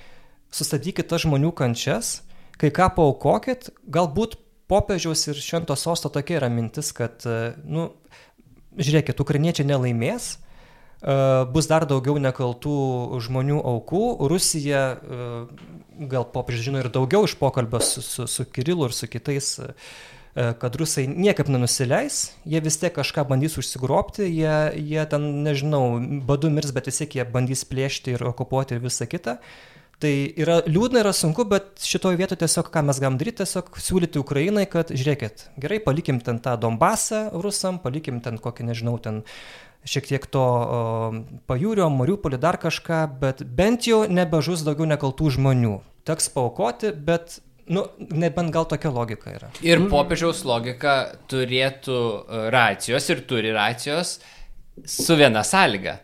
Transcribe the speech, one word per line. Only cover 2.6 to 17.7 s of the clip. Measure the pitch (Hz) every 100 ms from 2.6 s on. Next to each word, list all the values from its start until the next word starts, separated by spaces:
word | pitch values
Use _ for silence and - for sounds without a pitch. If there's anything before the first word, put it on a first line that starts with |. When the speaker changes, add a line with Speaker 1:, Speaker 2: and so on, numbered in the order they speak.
| 151
Speaker 1:
ką | 160 185
paaukokit“, | 185 147 - 143 214 - 254 - - -
galbūt | 151 175 156 226 - _ _ -
popiežiaus | 196 208 185 165 151 156
ir |
Švento | 143 - 170 165 139
Sosto | 165 170 139
tokia | 143 - 165
yra | 123
mintis, | 117 113 151 147
kad, | - 117 - 120
e, | 113 117 147
nu, | 151 156 - - _ - - _ _ - - -
žiūrėkit, | 131 151 135 -
ukrainiečiai | 139 147 165 160 139
nelaimės, | 135 123 117 131 240 - - - - - - - -
e, | - 139 135 131 127
bus | 156 156
dar | 160 151
daugiau | 135 131 147
nekaltų | 131 123 123 120 147 143 135 127 120 123
žmonių | 113 131 135 147
aukų, | 127 117 - 180 240 - 139
Rusija, | 180 - 160 143 139 131 120
e, | - 123 120 117 120 - - - - - 139
gal | 131
popiežius | - 135 123 120
žino | 120 135
ir | 120
daugiau | 131 131 202
iš | 196 -
pokalbio | 139 131 113